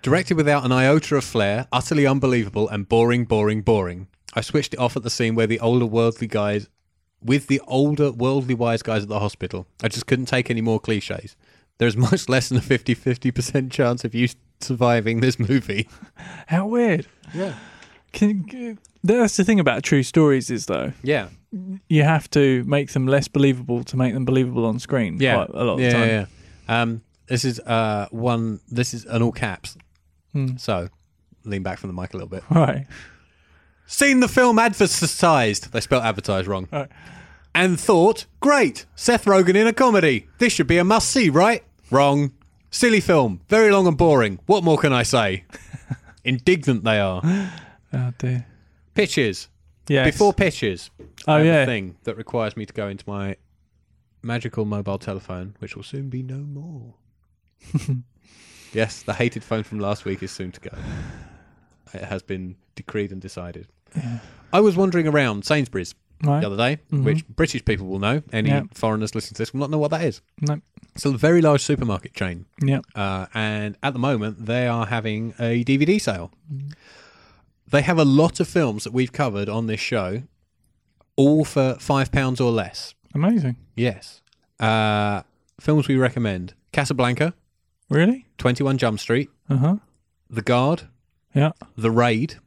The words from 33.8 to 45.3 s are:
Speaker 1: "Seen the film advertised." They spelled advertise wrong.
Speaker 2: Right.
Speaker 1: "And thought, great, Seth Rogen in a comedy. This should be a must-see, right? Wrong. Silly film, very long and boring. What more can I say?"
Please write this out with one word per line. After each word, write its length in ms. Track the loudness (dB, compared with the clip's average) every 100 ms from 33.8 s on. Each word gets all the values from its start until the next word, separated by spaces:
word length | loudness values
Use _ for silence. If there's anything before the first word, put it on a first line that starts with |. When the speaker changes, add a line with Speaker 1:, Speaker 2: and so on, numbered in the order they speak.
| _
Speaker 1:
"Seen 360 | 2 4 4
the 80 | 4
film 280 | 4 4 6
advertised." 1120 | 2 2 0 2 -2 2 4 4 2 0 -4
They 80 | -6
spelled 220 | 0 0
advertise 440 | 0 -4 -2 -2 -2
wrong. 200 | -4 -4
Speaker 2:
Right. 160 | -8 -8 -14 -20 -20 -20 -20 _
Speaker 1:
"And 240 | 0 2 2
thought, 480 | 4 6 4 2 -8 _
great, 460 | 2 4 2 -2 -18 -4
Seth 300 | 0 2 4
Rogen 300 | 4 6 4
in 120 | 4
a 60 |
comedy. 540 | 4 4 6 4 2 -4 _
This 160 | 0
should 140 | 2 2
be 100 | 4
a 60 | 4
must-see, 440 | 2 2 2 4
right? 340 | 4 4 2 _ _ _
Wrong. 400 | 2 4 2 0 -6 _ _ _
Silly 280 | 0 4 4
film, 400 | 4 4 2 -2 _
very 220 | 4 6
long 160 | 6 4
and 100 | 4
boring. 420 | 4 6 2 -2 0
What 180 | 2
more 140 | 4 2
can 160 | 4
I 100 | 2
say?" 400 | 2 2 0